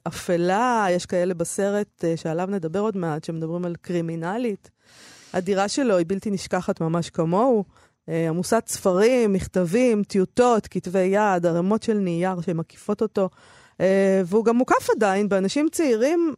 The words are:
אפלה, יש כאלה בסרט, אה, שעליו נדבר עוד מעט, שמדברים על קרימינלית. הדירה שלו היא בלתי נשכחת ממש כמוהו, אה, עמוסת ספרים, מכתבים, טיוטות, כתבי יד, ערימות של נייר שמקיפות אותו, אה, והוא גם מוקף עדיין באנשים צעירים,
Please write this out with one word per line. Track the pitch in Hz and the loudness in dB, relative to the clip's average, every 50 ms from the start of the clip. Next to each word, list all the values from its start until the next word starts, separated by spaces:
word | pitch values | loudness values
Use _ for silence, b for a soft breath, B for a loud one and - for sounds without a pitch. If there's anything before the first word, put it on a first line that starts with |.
| - 165 | -8 -10
אפלה, | 160 - - - 180 170 170 180 185 208 240 254 240 226 208 190 | -10 -8 -4 -2 0 0 2 2 2 2 2 2 2 2 2 2
יש | 180 180 - | 0 0 -2
כאלה | - - 180 175 185 185 | -2 -2 -2 0 -2 -2
בסרט, | 165 170 - - - 196 202 202 208 208 - _ - - | -4 -4 -6 -4 -2 -2 0 0 -2 -4 -6 _ -4 -2
אה, | 165 165 160 | -2 -2 -2
שעליו | - 165 156 165 185 185 | -4 -4 -4 -4 -4 -4
נדבר | 202 196 160 160 160 196 | -4 -4 -4 -4 -4 -2
עוד | 208 220 202 196 | -2 -2 -2 -2
מעט, | 175 165 151 151 - | -4 -4 -4 -6 -6
שמדברים | - 165 165 160 160 170 175 180 | -8 -8 -6 -6 -6 -6 -4 -6
על | 175 175 - | -6 -8 -8
קרימינלית. | - - 180 175 165 165 165 165 160 175 196 233 262 233 202 - _ - _ B B B B B B B B B B B B | -8 -4 -2 -2 -2 -2 -6 -6 -6 -6 -4 -2 -2 -4 -4 -6 _ -20 _ B B B B B B B B B B B B
הדירה | 185 185 170 202 185 196 208 | -4 -2 0 0 0 0 0
שלו | - - 277 240 202 180 | 0 0 2 2 2 2
היא | 170 165 | 2 0
בלתי | 196 196 - 220 | -2 -4 -4 -4
נשכחת | 202 185 - - - 180 180 - 190 - | -4 -4 -4 -4 -4 -4 -2 -2 -4 -2
ממש | 170 160 165 170 160 - | -2 -2 0 -2 -2 -4
כמוהו, | - - 165 160 170 196 233 277 247 214 190 _ b b b b b b b - | -4 -2 -2 0 2 2 2 4 2 2 0 _ b b b b b b b -6
אה, | 160 165 165 165 | -4 -2 -2 -2
עמוסת | 160 175 185 - 233 226 - - | -2 -2 -2 0 0 0 0 -2
ספרים, | - - - 196 180 180 208 233 262 247 233 208 196 | -8 -2 0 2 2 4 4 4 4 4 2 2 0
מכתבים, | 185 - - - 190 180 165 170 240 254 254 226 208 196 | 0 -2 -2 -2 -2 -2 0 2 2 4 4 2 0 -2
טיוטות, | - - 196 185 - - - 247 247 240 214 - - | 0 0 0 0 0 2 2 4 4 4 2 0 -4
כתבי | - 185 - 185 170 196 180 | -8 -8 -6 -4 -2 0 0
יד, | 185 190 208 214 208 190 175 175 | 2 2 2 2 2 2 2 2
ערימות | 175 165 170 175 190 214 220 - | 0 0 0 0 0 0 -2 0
של | - 220 | -2 -2
נייר | 208 196 180 170 165 175 185 185 175 | 0 0 -2 -2 -2 -2 -2 -2 -4
שמקיפות | 165 - 175 160 165 - - - - - 208 - | -4 -4 -4 -4 -6 -8 -12 -14 -6 -6 -4 -2
אותו, | 226 214 - 214 196 180 b b b b b b b b b b | -2 -2 0 -2 -2 -2 b b b b b b b b b b
אה, | 170 190 190 196 196 196 190 190 190 | 0 2 4 4 4 4 2 2 2
והוא | 165 190 226 214 | 2 0 2 2
גם | 220 233 | 2 2
מוקף | 233 254 - 349 523 - - 466 | 2 2 2 2 0 2 0 0
עדיין | 285 214 202 190 196 208 202 | 2 2 2 2 0 0 0
באנשים | 202 190 190 196 - 285 302 320 | 0 0 0 0 0 0 0 0
צעירים, | - - 339 277 233 214 233 285 339 339 339 320 254 | 0 0 0 2 2 2 2 2 2 2 0 -2 -4